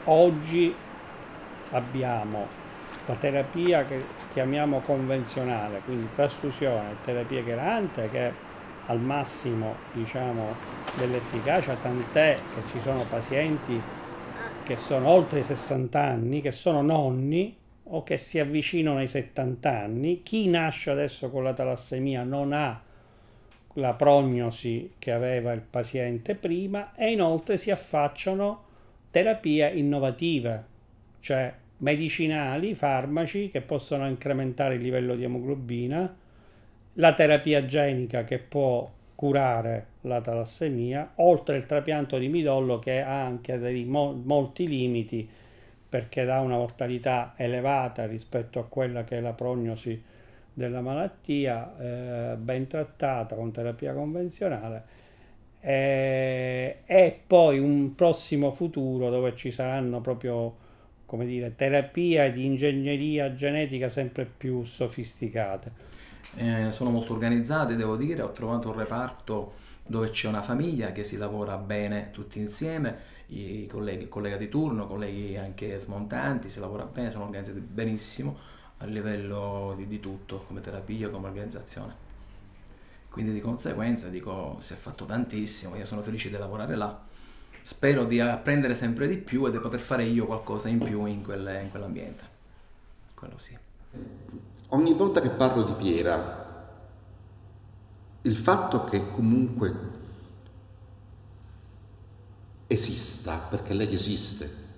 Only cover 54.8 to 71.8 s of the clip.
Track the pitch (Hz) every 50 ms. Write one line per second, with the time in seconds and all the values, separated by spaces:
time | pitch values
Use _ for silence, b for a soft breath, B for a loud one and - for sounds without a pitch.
54.8 | - b b b b b b b b b b b - - - - - 139 139 135
55.8 | 135 139 135 135 135 135 131 131 131 131 131 127 127 127 127 127 127 139 - -
56.8 | - - 175 190 185 139 - - - - 185 175 165 156 139 139 139 143 147 143
57.8 | 139 135 135 - 180 170 160 160 - - 151 143 143 139 135 - 175 165 160 143
58.8 | 135 131 131 127 127 120 120 123 127 123 117 - - 131 117 120 127 127 135 135
59.8 | 131 123 120 120 113 131 123 117 131 123 120 117 117 117 - b b b b b
60.8 | b b b - - - - 113 123 123 123 123 120 117 113 - 139 135 139 143
61.8 | 139 139 - 170 175 175 165 156 143 135 120 127 131 139 135 127 143 147 135 139
62.8 | 135 143 143 139 147 151 151 147 139 135 127 127 143 143 143 156 151 135 135 127
63.8 | 131 123 - 143 135 123 - - 127 117 - - - 131 127 123 117 117 - -
64.8 | 131 117 - - 113 - - - 127 110 - 117 107 98 95 95 - - B B
65.8 | B B B B B B B B B B B - 117 117 113 110 110 110 107 -
66.8 | 127 120 117 117 113 - 117 107 113 117 120 120 117 123 151 156 147 117 117 113
67.8 | 110 107 110 113 135 151 170 - 110 - - - 120 110 117 117 113 117 104 107
68.8 | 110 - 113 120 127 123 - - - - 110 104 101 B B B B B B B
69.8 | B - 113 113 113 110 110 - - 110 107 104 101 - 120 135 160 175 156 123
70.8 | 110 95 92 104 101 - - 101 104 101 104 104 104 98 98 95 101 98 104 104